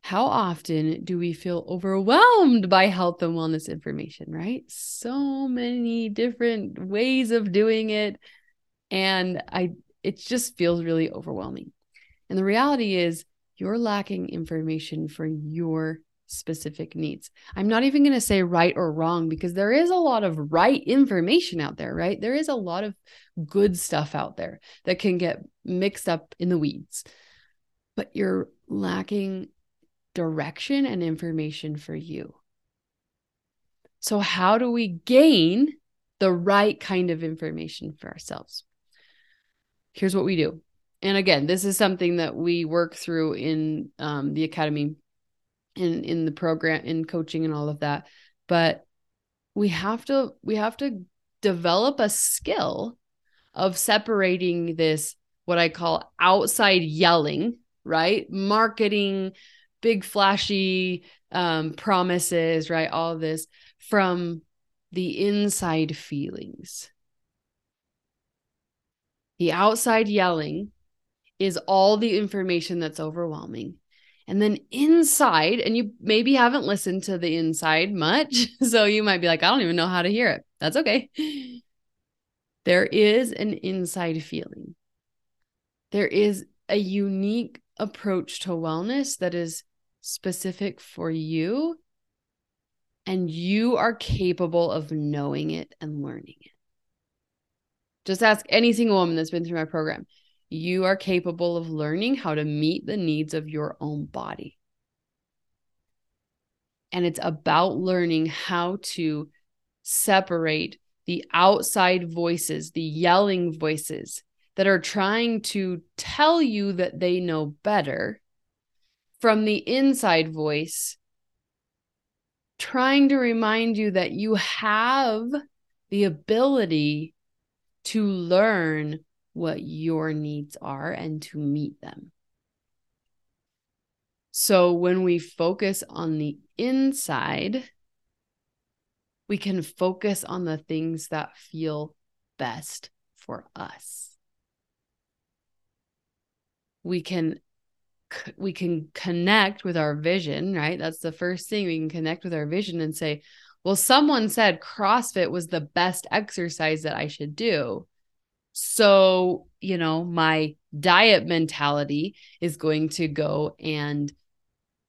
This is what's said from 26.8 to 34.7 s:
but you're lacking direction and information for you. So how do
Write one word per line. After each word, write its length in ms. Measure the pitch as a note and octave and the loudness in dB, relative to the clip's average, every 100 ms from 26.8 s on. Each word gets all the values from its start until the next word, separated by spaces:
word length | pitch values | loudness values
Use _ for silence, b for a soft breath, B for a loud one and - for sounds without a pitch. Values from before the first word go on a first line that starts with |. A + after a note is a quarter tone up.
| - - b b b b b b _ _ _ - | -14 -16 b b b b b b _ _ _ -8
but 140 | - | -8
you're 340 | - G3 F#3+ - _ _ | -2 0 0 -4 _ _
lacking 800 | - F#3 F3+ F#3+ G#3 G3 F#3+ - _ _ _ _ _ _ | -4 -4 -4 -4 -4 -4 -6 -10 _ _ _ _ _ _
direction 720 | - E3 D#3 D3 - - C#4 C4+ | -6 -4 -4 -6 -8 -2 0 0
and 160 | G3 | 0
information 720 | E3+ D#3+ E3+ D#3+ D3+ D3+ D3+ D3+ | -2 -2 -4 -4 -4 -6 -10 -10
for 180 | - | -10
you. 400 | D#3 D#3+ D#3 - - _ _ _ _ _ _ _ _ _ _ _ _ _ _ _ _ | -12 -10 -12 -12 -18 _ _ _ _ _ _ _ _ _ _ _ _ _ _ _ _
So 220 | - G#3 | -4 -2
how 360 | F#3+ F3+ F#3 A3 | -2 2 4 4
do 120 | B3 | 2